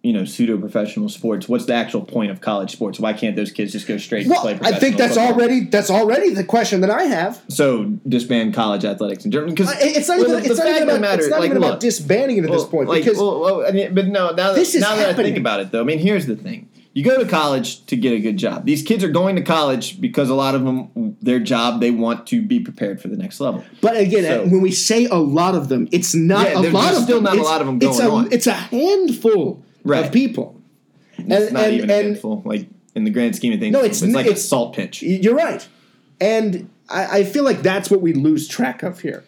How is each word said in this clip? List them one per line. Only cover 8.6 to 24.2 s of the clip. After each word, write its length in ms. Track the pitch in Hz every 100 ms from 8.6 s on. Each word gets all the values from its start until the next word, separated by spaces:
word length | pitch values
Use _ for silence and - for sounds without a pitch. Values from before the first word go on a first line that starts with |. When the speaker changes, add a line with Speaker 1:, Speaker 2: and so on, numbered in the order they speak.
| 107 101 104
Speaker 1:
athletics 400 | 101 104 98 104
in 60 |
general, 220 | 127 156
'cause 140 | 165 180
Speaker 2:
Uh, 80 | 277
it's 260 | 285 302 294
not 120 | 359
Speaker 1:
well, 100 | -
Speaker 2:
even, 140 | 240
Speaker 1:
the, 60 | 277
Speaker 2:
it's 0 |
Speaker 1:
the 60 | 233
Speaker 2:
not 80 |
Speaker 1:
fact 60 | 330 311
Speaker 2:
even 40 |
Speaker 1:
of 40 | -
the 40 |
Speaker 2:
about, 80 | 226
Speaker 1:
matter, 200 | 202 185
Speaker 2:
it's 60 | 151
not 100 | -
Speaker 1:
like, 40 | 170
Speaker 2:
even 100 | -
about 120 | 156
Speaker 1:
look, 80 | -
Speaker 2:
disbanding 560 | 240 - 147 202 269 220
it 60 | 160
at 40 |
Speaker 1:
well, 100 | 170
Speaker 2:
this 80 | 151
point, 180 | 160 131
Speaker 1:
like, 160 | 165
Speaker 2:
because 140 | 233 208
Speaker 1:
well, 240 | 202 151
well, 240 | 175 185 -
I 40 |
mean, 220 | 196 196
but 140 | 185 190
no, 220 | 202 175
now 240 | 170 190
that, 20 | 196
Speaker 2:
this 180 | 349
is 80 | 320
Speaker 1:
now 140 | 208 214
that 80 |
I 40 | 202
Speaker 2:
happening. 160 | 170 208
Speaker 1:
think 40 | 143
about 220 | 117 104
it, 120 | 98
though, 80 | 113
I 20 |
mean, 160 | 120 160
here's 280 | 180 202 139
the 100 | 107
thing. 320 | - 117 - _ _
You 120 | 135 151
go 120 | 262
to 20 | 233
college 600 | 165 147 135 113 - -
to 100 | 123
get 160 | 123
a 80 | 113
good 160 | 110 98
job. 300 | 110 - 123
These 160 | 151
kids 200 | 151 220
are 60 | 180
going 280 | 160 190 185
to 40 |
college 600 | 139 160 147 131 107 -
because 260 | 123 131 135
a 40 |
lot 220 | 135 135 135
of 100 | 131
them, 500 | 127 - 120 110 104
their 180 | 120 123
job, 400 | 110 123 120 117
they 100 | 120
want 380 | 117 117 113 -
to 140 | 120
be 180 | 104 120
prepared 400 | - - 101 98
for 80 | -
the 80 | 104
next 240 | 95 -
level. 240 | 135 98 - -
Speaker 2:
But 160 | 220 226
again, 300 | 196 208